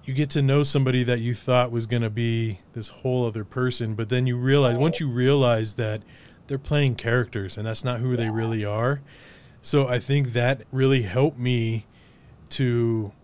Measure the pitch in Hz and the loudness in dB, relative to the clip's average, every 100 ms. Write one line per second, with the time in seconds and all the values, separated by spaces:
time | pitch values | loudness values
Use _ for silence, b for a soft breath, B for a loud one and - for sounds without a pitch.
0 | - 131 147 151 139 139 143 147 131 127 | -6 -2 -2 2 2 2 2 2 2 2
1 | 120 123 117 117 - 123 123 117 113 120 | 2 0 -2 -4 2 2 2 -2 -2 -2
2 | 113 107 117 113 113 101 - - 107 - | -2 -2 -2 0 -2 -6 -12 -12 -12 -8
3 | 131 127 120 110 104 - 127 120 113 107 | -4 -2 -2 -4 -8 -2 -2 -2 -4 -4
4 | 110 127 127 123 127 139 131 120 151 165 | -2 0 0 0 2 4 4 4 2 0
5 | 147 120 127 143 123 113 110 104 110 107 | -2 2 4 4 4 2 -2 -4 -4 -6
6 | - B B B - 139 139 147 139 120 | -10 B B B -10 -8 -2 2 2 0
7 | - 123 117 110 98 - 107 110 127 123 | 0 0 0 -6 -8 -8 -6 -6 -6 -4
8 | 127 120 113 110 113 113 104 107 120 143 | -2 0 0 -2 -2 -2 -2 -2 0 -2
9 | - B B B B B - - 127 123 | -8 B B B B B -2 0 2 -2
10 | - 143 131 117 120 135 - 131 135 135 | 0 0 2 0 0 0 -4 0 2 2
11 | 104 95 147 135 123 123 113 113 - b | 0 0 0 0 -2 0 0 -2 -6 b
12 | b b b b - - 131 120 117 113 | b b b b -14 -2 0 2 2 0
13 | 104 - | -4 -10